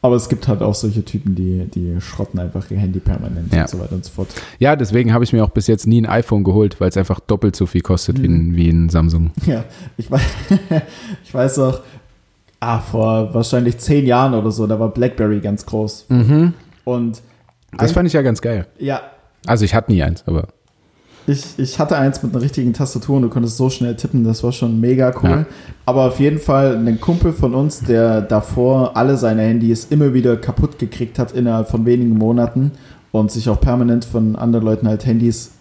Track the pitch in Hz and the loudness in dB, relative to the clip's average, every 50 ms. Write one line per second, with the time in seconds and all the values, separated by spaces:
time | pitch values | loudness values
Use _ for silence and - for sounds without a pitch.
0 | - 127 123 120 - - 127 113 - - 107 98 104 107 101 - - 107 104 113 | 4 4 2 2 2 -2 -4 -2 0 -2 -2 0 0 -2 -2 0 -2 -2 -2 -2
1 | 101 - - 101 - 101 92 90 92 92 92 92 92 92 - 90 87 87 85 87 | -4 -4 -6 -4 -2 -2 -2 -2 -2 -2 -2 -4 -4 -6 -6 -6 -4 -4 -4 -6
2 | - - - - 101 - - 92 90 87 - 95 92 - 101 98 101 92 90 92 | -6 -8 -8 -8 -8 -6 -6 -6 -6 -6 -6 -8 -8 -6 -4 -2 -2 -2 -4 -2
3 | - - 92 - - - - 85 85 - - 82 80 - - 90 87 - - 90 | -2 -2 -4 -2 -6 -6 -6 -6 -4 0 0 0 0 -2 -4 -8 -8 -6 -6 -8
4 | - - - - 95 - - - - - - - 123 139 151 147 123 95 110 120 | -8 -8 -8 -8 -8 -8 -10 -16 -16 -18 -4 0 2 2 2 2 0 0 2 2
5 | 120 113 110 120 120 - - 113 107 - - 113 101 - 113 101 - 113 117 117 | 4 4 4 4 2 2 2 2 2 2 0 -2 2 2 0 2 4 2 4 4
6 | 110 107 - 113 117 - 113 104 98 95 92 107 107 101 - - 98 92 - 98 | 4 2 0 0 0 2 0 2 2 2 4 4 2 2 0 0 -2 0 0 0
7 | 92 - 92 - - - 107 98 - 104 92 - 95 87 - 90 - - 92 85 | 0 0 -2 -6 -2 -2 -2 0 0 0 0 0 -4 0 0 -2 0 0 0 0
8 | - - - 135 131 85 85 82 82 85 85 85 85 85 82 82 85 82 85 82 | 0 -2 -2 0 2 2 2 2 2 2 2 2 4 4 4 4 2 2 2 2
9 | 80 82 82 82 82 82 - - - - 131 113 117 - - - 185 143 - - | 2 2 2 2 0 0 -2 -2 -2 -2 -2 -2 -6 -10 -16 -20 -20 -16 -12 -12
10 | 113 - - 143 120 - - - - - 196 190 - - 165 156 - - - - | -8 -2 0 0 0 0 -4 -6 -2 -2 -2 -2 0 0 -2 -2 -2 -4 -18 -20
11 | - 226 202 - - - - 123 127 135 131 143 135 127 127 - - - - - | -16 -16 -16 -16 -16 -8 -2 0 0 0 0 0 0 0 -2 -4 -10 -18 -20 -20
12 | _ - _ _ _ _ _ _ _ _ _ _ 117 117 117 110 - - - 113 | _ -20 _ _ _ _ _ _ _ _ _ _ -4 -2 -2 -4 -4 -4 -2 0
13 | 107 110 110 113 110 98 - 117 113 - - 123 120 120 113 - - - 151 143 | 0 2 2 0 -2 -2 -2 -2 -2 0 0 0 2 0 0 -2 0 2 2 2
14 | 139 123 120 123 131 135 123 110 104 110 104 107 110 104 110 107 113 110 - 120 | 4 4 4 4 4 2 2 0 0 -2 -2 -2 0 0 0 0 -2 -2 0 0
15 | 120 123 120 - 110 107 107 104 95 104 101 101 - - - 107 107 110 - - | -2 -2 0 0 0 0 0 -2 -2 -4 -4 -4 -6 -6 -4 -4 -4 -4 -8 -12
16 | - - 127 123 113 113 147 151 165 175 170 - - - - _ _ 127 123 120 | -4 0 2 2 4 4 4 4 4 2 0 -4 -14 -20 -20 _ _ -4 -4 -2
17 | 120 117 110 - - _ _ _ _ _ _ _ _ _ - - 117 117 170 180 | -2 -4 -6 -8 -16 _ _ _ _ _ _ _ _ _ -4 -2 0 0 2 2
18 | 180 170 147 156 135 127 113 - - 117 117 98 90 - _ _ - 135 120 - | 2 2 2 2 2 2 0 0 -2 -4 -4 -4 -6 -8 _ _ -6 -6 -6 -6
19 | - - - _ _ _ _ _ - - 117 107 107 90 95 117 - - 110 90 | -8 -14 -20 _ _ _ _ _ -2 -2 0 2 2 2 2 0 2 2 2 2
20 | 78 82 85 - _ - 82 78 - - _ _ _ _ _ _ _ _ _ _ | 2 0 -2 -4 _ -4 -2 -2 -4 -6 _ _ _ _ _ _ _ _ _ _
21 | _ _ - - - - 143 139 - - - - 135 127 - - 156 147 175 147 | _ _ -20 -10 -4 -4 -4 -4 -4 -12 -6 -6 -6 -6 -2 -4 -2 0 0 2
22 | 135 139 135 - - 120 - 123 117 139 - - 127 123 117 - 143 131 - 120 | 2 0 0 -2 -6 -4 -4 -2 -2 -2 -2 0 -2 -2 0 -2 -4 -4 -4 -6
23 | 110 - 139 135 123 117 - 139 120 117 113 - 131 131 131 - 127 120 117 117 | -4 0 0 2 0 0 0 -2 -2 -2 -2 0 -2 -2 0 -2 -4 -4 -4 -6
24 | - - - 131 117 113 113 113 - 120 127 - 127 117 113 113 113 123 127 127 | -6 -2 0 0 2 2 0 0 -2 -4 -2 -2 -2 -2 0 0 2 2 2 2
25 | 131 127 127 - - 92 85 151 156 - - - - - - _ - - 127 135 | 2 0 0 0 0 2 2 2 -2 -4 -8 -20 -20 -20 -20 _ -4 -2 2 2
26 | 131 127 127 - 139 147 151 151 147 - 139 135 139 135 123 113 117 117 113 110 | 2 2 2 2 2 2 2 0 0 2 2 4 4 2 2 2 0 0 0 0
27 | - - 170 175 - 170 160 - - 123 120 131 143 151 - - - - 120 113 | 0 0 0 2 2 0 2 0 0 0 2 0 0 0 -2 -4 -2 0 2 4
28 | 117 113 110 110 101 - 110 104 - - - 123 123 127 131 131 127 120 - 113 | 4 4 2 0 0 0 0 -2 -2 -2 -2 0 2 2 4 2 2 0 0 0
29 | 120 135 139 123 120 113 110 110 110 110 113 117 113 113 113 113 - - 151 151 | 2 2 2 2 2 0 2 2 2 2 2 2 2 2 0 0 -2 0 2 2
30 | 147 139 123 127 120 123 117 113 - - - - - - - - 120 110 - - | 2 4 4 4 4 4 2 2 -2 -6 -2 0 -2 -2 -2 -6 -8 -8 -6 -6
31 | 123 113 - - 123 113 - 123 123 120 113 110 110 - - 113 113 120 120 123 | -8 -6 -4 -4 -4 -4 -2 -2 0 0 0 0 -2 -2 -2 0 2 2 2 2
32 | 123 117 110 107 110 110 117 120 120 117 - 131 131 143 147 - - - - - | 2 2 2 2 2 2 2 2 0 0 0 0 0 0 -2 -6 -20 -20 -20 -20
33 | _ _ - 113 107 107 - 117 110 117 104 98 - 139 123 123 120 120 117 120 | _ _ -2 0 0 0 -2 -2 -2 0 2 2 2 2 2 2 2 2 2 0
34 | 117 - - 117 110 110 107 - 117 117 117 113 110 110 110 - - 107 107 107 | -2 -2 -2 0 0 0 0 -2 0 0 0 2 2 0 0 0 0 -2 -2 0
35 | - 131 113 113 117 120 113 - - - - _ | 0 0 0 2 2 0 0 -2 -8 -12 -18 _